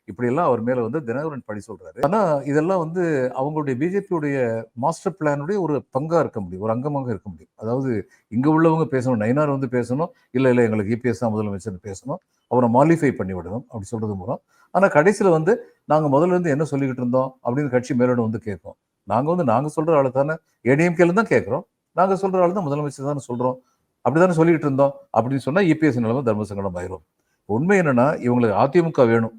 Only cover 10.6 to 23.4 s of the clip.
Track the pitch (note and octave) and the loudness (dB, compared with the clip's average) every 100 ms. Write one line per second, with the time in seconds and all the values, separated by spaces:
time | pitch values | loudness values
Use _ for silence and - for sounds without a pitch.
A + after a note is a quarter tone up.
10.6 | A#2 A2 G2+ A2+ B2 A2+ A#2 G#2+ G#2+ G2 | 4 2 -2 -2 -2 -2 -2 -2 -4 -6
11.6 | A2 F#2 G#2+ F#2 B2 D#3+ _ _ - A#2+ | -10 -12 -12 -12 -10 -12 _ _ -2 2
12.6 | B2 A#2+ D3 E3 D3+ - F#2+ F#2 F2 G#2+ | 4 4 4 4 2 -2 -4 -8 -8 -10
13.6 | - A#2 F#2+ A#2 A2 G2 F#2 D3 _ _ | -10 -14 -10 -6 -6 -6 -8 -10 _ _
14.6 | _ - F#3+ D3 E3 G#3 G3 D#3+ D#3 A#3+ | _ 0 2 4 4 4 4 4 2 0
15.6 | - _ - D3+ D#3 C#3 F3 F3+ F3 C#3 | -2 _ -2 0 2 2 4 2 0 -2
16.6 | D#3+ C#3 C#3 B2 B2 B2+ C3+ - A#2+ B2 | -2 -2 -2 -2 -2 0 -2 -6 -6 -4
17.6 | D3 B2 A#2+ B2+ B2 A#2+ A2+ A2 G#2+ F#2+ | 0 -2 0 0 2 2 0 -4 -8 -10
18.6 | G2 - _ _ - G#2+ D3 F3 C#3+ A2+ | -12 -20 _ _ -4 -2 0 0 0 0
19.6 | D3 D3+ D#3 D#3 C3+ C3 C#3+ D#3+ _ _ | 0 -2 0 2 2 0 -2 -4 _ _
20.6 | A2+ C#3 E3+ E3+ E3+ F3+ A3+ C3 G2 C3 | 0 2 2 4 2 2 2 2 0 -4
21.6 | - _ _ - F#3 F#3+ F#3+ F#3 F3 G3 | -8 _ _ 0 0 0 0 2 2 0
22.6 | D#3+ C#3+ D3 C#3 C#3 D3 - A#2+ | -2 -2 -4 -6 -6 -6 -6 -2